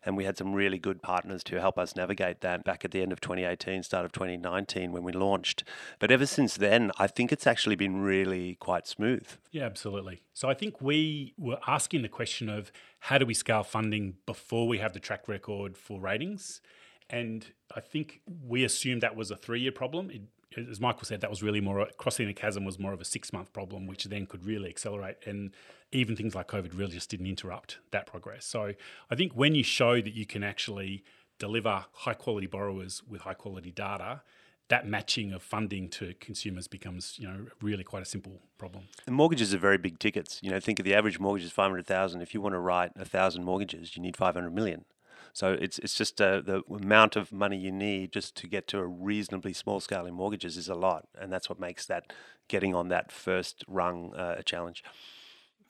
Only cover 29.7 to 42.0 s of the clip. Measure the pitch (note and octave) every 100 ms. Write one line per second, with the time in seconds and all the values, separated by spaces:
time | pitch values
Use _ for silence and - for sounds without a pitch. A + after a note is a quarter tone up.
29.7 | - A#2+ B2 G#2 A2 G#2+ A2 G2+ G2 -
30.7 | G2+ F#2+ G2 - - _ - G#2 A2+ A2
31.7 | G2 - - - A2+ - G#2+ F#2+ G2 G2+
32.7 | F#2+ F#2 - - G2+ - F#2+ G2+ F#2+ F2+
33.7 | F2 G2+ G2+ - C#3 - - - _ -
34.7 | A#2+ G#2 G#2 - - G2+ F#2+ - G#2+ G#2+
35.7 | G2+ F2+ - F#2 F2+ - G2+ G#2+ F2+ F2
36.7 | F#2+ G2 F2+ - - G2 F#2+ G#2 - G#2
37.7 | G#2 F2 G2 F#2 G2 F#2+ F#2+ _ - F#2
38.7 | F#2+ F#2+ - - B2+ D#3+ D#3 G#2+ F#2+ G2
39.7 | G2 F2+ D#2+ F2+ - D#2+ - G2 F#2+ G#2
40.7 | G#2+ F#2+ G2+ G#2+ E2+ G2 G2+ E2+ - G2
41.7 | F#2 F2 F#2